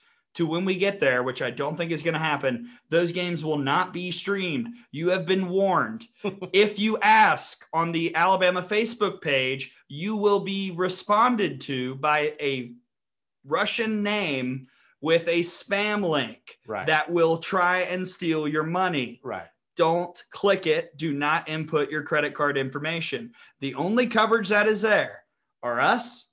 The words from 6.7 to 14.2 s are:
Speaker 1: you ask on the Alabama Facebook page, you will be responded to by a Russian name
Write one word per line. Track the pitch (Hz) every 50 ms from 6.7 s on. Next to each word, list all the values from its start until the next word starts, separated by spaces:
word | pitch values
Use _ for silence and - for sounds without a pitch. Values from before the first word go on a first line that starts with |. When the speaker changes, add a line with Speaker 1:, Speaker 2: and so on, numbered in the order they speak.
| 202 196
Speaker 1:
you | 208 220 214 214
ask | 202 214 220 220 214 175 151 151 - - - - - -
on | - 160 170 170
the | 165 165 165 165 165
Alabama | 160 170 190 190 185 185 180 180 180
Facebook | 180 180 208 214 233 226 - - 208 185 196 -
page, | - 156 139 131 131 131 135 135 131 - - _ _ -
you | 139 147 175 208 220
will | 208 208 202 202 196
be | 170 190 196 196 196 190
responded | 170 165 185 175 180 - - - 208 208 233 254 247 208 196 156 143 131
to | - - 139 127 127 127 131
by | 135 147 151 151 151 147 151 151 -
a | 147 143 135 127 120 120 120 - _ _ _ _ _ _ _ _ _ _ _ _ -
Russian | 135 156 175 214 208 - - 220 220 214 208
name | 202 202 208 208